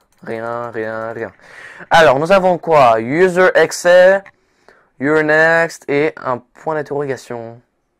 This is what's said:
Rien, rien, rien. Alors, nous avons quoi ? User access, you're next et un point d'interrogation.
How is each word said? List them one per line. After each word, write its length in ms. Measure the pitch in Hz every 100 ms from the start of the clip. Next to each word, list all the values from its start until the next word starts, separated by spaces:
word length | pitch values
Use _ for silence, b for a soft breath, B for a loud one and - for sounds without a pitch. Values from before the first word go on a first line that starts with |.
| _ _
Rien, 480 | - 113 117 117 120
rien, 420 | 113 110 110 113
rien. 180 | 113 107 _ B B B B B
Alors, 280 | 165 156 131
nous 140 | 165
avons 240 | 196 185 175
quoi ? 420 | - 156 127 113
User 540 | 113 151 185 175 185
access, 680 | - 160 - 175 180 185 196 190 _ _ b b b b -
you're 240 | 135 156
next 640 | 151 156 160 165 165 - -
et 260 | 143 151 -
un 220 | 131 123
point 360 | _ _ -
d'interrogation. 840 | 156 143 143 143 123 - 120 113 117 _ _ _ _